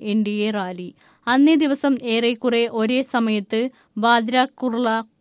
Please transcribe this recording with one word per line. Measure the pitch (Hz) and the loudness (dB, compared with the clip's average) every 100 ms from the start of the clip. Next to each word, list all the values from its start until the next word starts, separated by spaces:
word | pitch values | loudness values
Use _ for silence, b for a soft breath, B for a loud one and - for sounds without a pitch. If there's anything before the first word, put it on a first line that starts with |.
| 214 | -2
എൻ | 208 | -2
ഡി | 208 208 | -2 -2
എ | 208 | -4
റാലി. | 208 185 180 180 - b b - | -4 -6 -10 -14 -16 b b -2
അന്നേ | 254 294 320 | 4 6 6
ദിവസം | 302 277 285 254 | 2 0 0 -2
ഏറെക്കുറെ | 247 226 233 233 254 233 233 | -2 0 0 0 0 0 0
ഒരേ | 226 220 254 | -2 -2 0
സമയത്ത് | 262 247 226 214 196 220 254 b b - | -2 -2 0 -2 -2 -4 -4 b b -2
ബാന്ദ്ര | 226 233 220 254 262 | 2 2 2 2 0
കുർള | - 254 226 233 226 220 _ | 0 -4 -2 -2 -2 -6 _